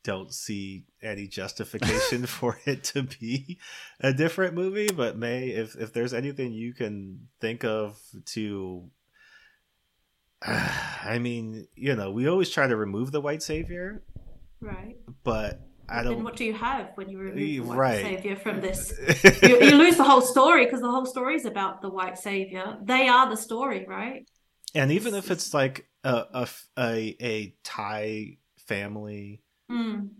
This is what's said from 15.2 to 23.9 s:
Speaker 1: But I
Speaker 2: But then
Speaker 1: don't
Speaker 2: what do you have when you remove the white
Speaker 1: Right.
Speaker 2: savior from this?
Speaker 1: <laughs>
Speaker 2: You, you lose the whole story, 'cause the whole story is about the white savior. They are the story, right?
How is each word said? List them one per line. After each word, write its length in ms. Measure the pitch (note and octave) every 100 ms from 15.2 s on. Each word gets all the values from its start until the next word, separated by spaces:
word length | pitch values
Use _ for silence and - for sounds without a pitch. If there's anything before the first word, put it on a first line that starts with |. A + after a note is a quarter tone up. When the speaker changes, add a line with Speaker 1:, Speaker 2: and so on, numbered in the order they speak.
Speaker 1:
But 380 | - A2 G#2 - - - -
I 80 | A#2
Speaker 2:
But 40 |
then 80 | A#2
Speaker 1:
don't 100 | A3+
Speaker 2:
what 120 | A3+ A3+
do 80 |
you 100 | A3+
have 360 | G#3+ A#3 C4+ G3
when 140 | - F#3+
you 100 | F#3+
remove 180 | F#3+ E3
the 240 | D3+ C#3+
white 160 | A#2+ B2
Speaker 1:
Right. 260 | C3 G#2+
Speaker 2:
savior 340 | G2 F#2+ G3+ G3
from 240 | A3 G3
this? 320 | F#3 F#3 - -
Speaker 1:
<laughs> 440 | C3+ D#3 G3 -
Speaker 2:
You, 180 | C#4 A#3+
you 140 | C#4 D4
lose 200 | E4+ E4+
the 80 |
whole 180 | C4 C4
story, 440 | B3 C4+ C#4 E4 A#3+
'cause 140 | C4
the 100 | A#3+
whole 140 | B3+ B3+
story 280 | C4 B3+
is 100 | D#4
about 380 | A#3+ G3+ F#3+ -
the 80 | G3
white 280 | F#3 F#3 F#3
savior. 600 | G#3 G3 F#3+ F#3 G3 A3
They 260 | G3+ B3+ C4
are 200 | B3 B3+
the 80 | A3
story, 480 | - A3+ C4+ G3
right? 400 | F#3+